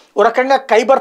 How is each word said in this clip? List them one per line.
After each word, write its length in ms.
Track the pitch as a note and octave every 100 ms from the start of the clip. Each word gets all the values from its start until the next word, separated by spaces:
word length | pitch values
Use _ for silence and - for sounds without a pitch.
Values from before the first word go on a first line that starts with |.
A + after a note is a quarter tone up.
| _ -
ఓ 40 |
రకంగా 340 | A3+ B3 C4 C4
ఖైబర్ 440 | - A3 B3 C4+